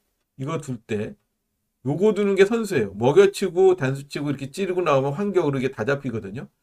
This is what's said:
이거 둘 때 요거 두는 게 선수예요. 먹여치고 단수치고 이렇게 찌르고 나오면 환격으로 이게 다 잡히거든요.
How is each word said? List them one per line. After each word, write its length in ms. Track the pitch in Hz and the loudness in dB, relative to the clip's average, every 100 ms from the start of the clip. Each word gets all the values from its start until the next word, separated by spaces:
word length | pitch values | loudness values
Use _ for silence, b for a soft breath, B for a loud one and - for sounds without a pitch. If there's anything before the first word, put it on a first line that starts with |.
| _ _ _ - | _ _ _ -12
이거 220 | 135 165 | -8 -8
둘 180 | 139 120 | -8 -12
때 380 | - 107 110 202 _ _ _ _ _ _ 127 | -6 -6 -6 -12 _ _ _ _ _ _ -6
요거 280 | 151 214 | 0 2
두는 220 | 208 202 190 | 2 2 4
게 100 | 196 | 2
선수예요. 480 | 233 220 156 101 101 | 2 -2 -2 -2 0
먹여치고 800 | 120 156 196 - 190 165 190 180 | 4 6 6 4 -2 4 4 4
단수치고 520 | 135 135 139 160 147 | 0 -4 -8 -6 -6
이렇게 220 | 127 156 | -6 -8
찌르고 300 | - 190 180 | -6 -4 -2
나오면 320 | 170 139 135 | 0 2 0
환격으로 460 | 147 208 185 151 135 | -2 -2 0 0 0
이게 120 | 127 | -4
다 140 | - 110 | -4 -4
잡히거든요. 640 | 139 139 113 95 110 202 _ | -4 -4 -8 -10 -12 -16 _